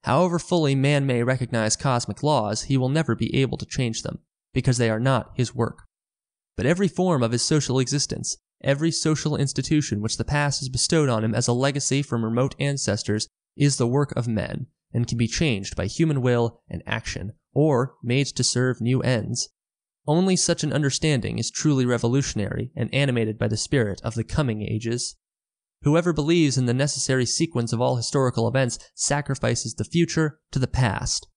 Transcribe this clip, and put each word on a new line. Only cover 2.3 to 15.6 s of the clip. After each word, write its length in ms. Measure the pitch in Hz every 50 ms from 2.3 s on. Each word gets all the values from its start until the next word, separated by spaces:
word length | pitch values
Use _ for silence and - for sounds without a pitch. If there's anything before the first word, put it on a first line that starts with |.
| 151 127 107 101 107 - -
he 120 | - 135
will 120 | 131 127 127
never 260 | 139 160 160 - 113
be 200 | - 123 - -
able 220 | 131 135 123 -
to 80 | - -
change 380 | _ - - 127 117 110 - -
them, 160 | - - - _ _ _ _ _ _ _
because 240 | 131 - 139 123
they 140 | 120 120 113
are 80 | 110 110
not 320 | 123 135 135 117 - - -
his 220 | - 123 - -
work. 260 | 120 117 - - - - _ _ _ _ _ _ _ _ _ _ _ _ _ _
But 120 | - 110
every 200 | 131 175 180 202
form 360 | 175 - - 185 185 170 135 120
of 80 | 113
his 100 | 120 120
social 380 | - - 156 151 131 - 127 131
existence, 580 | 131 - 143 147 - - - - - - - _ _ _ _ _ -
every 280 | - 143 143 160 165
social 440 | 160 - - 160 156 135 - 156 147
institution 640 | - 139 135 - 143 135 - 160 151 143 - 104 104
which 180 | 104 113 -
the 60 | - -
past 360 | - 147 147 147 143 139 -
has 100 | 143 131
bestowed 400 | 131 120 - - 175 160 151 135
on 140 | 117 110 110
him 100 | 113 120
as 140 | 117 117
a 60 | - 120
legacy 500 | 123 131 143 135 143 - - 139 139 139
from 200 | - 120 117 113
remote 300 | 110 113 117 131 135 - -
ancestors, 680 | - 143 143 139 - - 101 104 - - 104 107 - _ _ _ _ _ _
is 200 | - 139 143 135
the 100 | - 127
work 280 | 117 127 143 147 - -
of 120 | - 117
men, 400 | 123 113 101 - - - - 123 - _ _ _ _ -
and 140 | 117 120
can 100 | - 127
be 100 | 117 117
changed 480 | 110 - - 175 151 113 95